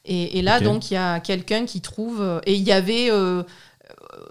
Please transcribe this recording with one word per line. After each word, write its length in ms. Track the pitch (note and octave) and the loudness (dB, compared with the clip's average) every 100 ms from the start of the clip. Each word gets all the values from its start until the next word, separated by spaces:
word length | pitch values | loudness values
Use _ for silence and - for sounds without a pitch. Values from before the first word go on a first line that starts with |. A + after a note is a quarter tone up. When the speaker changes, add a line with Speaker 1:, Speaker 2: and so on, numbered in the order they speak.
Speaker 1:
Et, 340 | - F3+ E3+ F#3 | -6 -4 -2 0
et 40 | |
là, 160 | F#3+ A#3 | 4 4
Speaker 2:
Ok. 40 | |
Speaker 1:
donc, 280 | G#3 G#3+ - | 4 0 -2
il 40 | |
y 20 | F#3+ | -2
a 220 | F3+ E3+ | 0 -2
quelqu'un 460 | E3+ F#3 - G#3+ | -2 -4 -2 -2
qui 160 | A#3+ F#3+ | -2 -6
trouve, 400 | - - A3+ A3+ | -10 -8 -6 -4
euh, 180 | F#3+ E3 - | -2 -2 0
et 80 | |
il 80 | G3+ | 2
y 80 | G3 | 4
avait, 400 | F#3+ F#3 A#3 B3 | 4 4 2 2
euh, 320 | G#3 F#3 F3+ | 2 2 0
euh, 520 | F3 - - _ - - G1+ G1+ G1+ | -4 -14 -20 _ -20 -20 -20 -20 -20